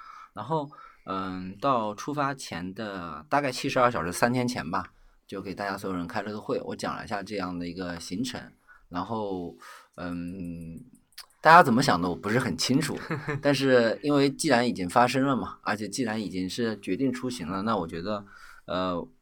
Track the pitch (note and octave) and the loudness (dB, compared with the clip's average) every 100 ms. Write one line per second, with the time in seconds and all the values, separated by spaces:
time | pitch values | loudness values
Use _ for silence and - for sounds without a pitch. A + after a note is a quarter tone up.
0 | - - - - G#2+ D#3+ D3 - - - | -18 -18 -16 -10 -4 -4 -4 -10 -20 -16
1 | - F#2+ F#2+ F#2 F#2 G2+ C#3 B2+ G#2+ G#2 | -8 -6 -4 -6 -8 -2 0 2 0 -4
2 | - D3 C#3 C#3+ - - F#2 F#2+ G#2+ G2 | -6 -2 -2 -4 -8 -8 -8 -8 -8 -8
3 | E2+ D2+ D2+ C#3 C#3+ B2 C#3 C3 B2 A2+ | -8 -10 -2 0 0 -2 -2 4 4 4
4 | E2 F2 A#2+ B2+ B2 A2+ D2+ F#2+ F2+ _ | -2 2 2 4 0 -2 -4 -4 -6 _
5 | - _ - G2+ F#2+ F#2 G2+ G2 G2+ F#2 | -20 _ -12 -10 -8 -6 -6 -4 -4 -4
6 | F2 A2 G2+ G#2 - A#2 - G#2+ F#2+ - | -4 -6 -6 -8 -4 -4 -4 -6 -6 -6
7 | F#2+ G#2 F#2+ G#2 F2+ F2+ F2 E2+ F2+ F2 | -6 -8 -6 -6 -4 -6 -6 -6 -8 -8
8 | - F#2 B2+ - - - - - _ F2 | -6 -4 -4 -6 -12 -18 -20 -20 _ -8
9 | G2 A2+ G#2 F#2 E2+ - - - - - | -6 -4 -4 -6 -8 -12 -18 -20 -20 -12
10 | F2 F2 F2 F#2+ E2+ E2+ E2 E2 - - | -8 -6 -8 -8 -8 -10 -12 -14 -16 -20
11 | _ - - _ D#3 E3+ C#3+ A2+ C3 F#2 | _ -20 -20 _ 10 10 10 6 4 4
12 | F2+ E2+ G2+ A#2 A2 D#2+ - C3 D3+ F#2+ | 2 -2 0 0 0 -2 2 2 2 -4
13 | - D3+ C3+ C#3+ C#3+ C3+ C3+ B2+ A2+ - | -6 -6 -4 -2 2 2 6 6 6 2
14 | D3 C#3+ C#3 D3 D#3+ B2 B2 F#2 F2+ A#2+ | 2 4 4 2 4 4 4 0 2 4
15 | B2 C3 C#3 B2 F#2 - - G#2 G#2 G2 | 6 4 2 0 -4 -6 -4 -4 -4 -4
16 | A#2 A2 G2 F#2 F2+ - A2+ G#2 G2+ F#2 | -2 -2 -4 -4 -4 -2 -4 -4 -4 -2
17 | C3+ B2 C3 B2 D#2+ F#2+ G#2+ G#2+ E2 E2 | 0 -2 -4 -6 -6 -4 0 0 -2 -6
18 | F#2 G#2 G2+ - - - - F2 F#2 F2 | -6 -6 -8 -18 -20 -16 -6 -2 -2 -2
19 | E2 _ | -6 _